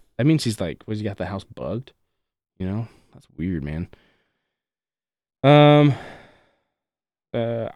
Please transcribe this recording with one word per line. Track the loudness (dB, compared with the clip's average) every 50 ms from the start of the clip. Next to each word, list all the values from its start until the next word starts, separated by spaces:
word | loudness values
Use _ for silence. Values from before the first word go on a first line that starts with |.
| _ _ _ -2
That | 0
means | 2 2 2 0
he's | -2 -4 -4
like, | -6 -8 -8 -10 _
was | -10 -8 -8
he | -8
got | -8 -8
the | -8 -8
house | -8 -8 -10 -12
bugged? | -14 -14 -10 -8 -8 -8 -8 -10 -14 _ _ _ _ _ _ _ _ _ _ _ _ _ -10
You | -8
know? | -6 -6 -8 -8 -10 _ _ _ _ -20
That's | -20 _ _ _
weird, | -8 -6 -4 -4 -4
man. | -6 -6 -6 -8 -8 -10 -14 _ _ _ _ _ _ _ _ _ _ _ _ _ _ _ _ _ _ _ _ _ _ _ _ _ _ _ _ _ 4
Um, | 6 6 8 8 8 8 6 6 4 2 -2 -8 -16 -20 -20 -20 _ _ _ _ _ _ _ _ _ _ _ _ _ _ _ _ _ _ _ _ _
uh, | -8 -6 -6 -4 -4 -6 -8 -8 -8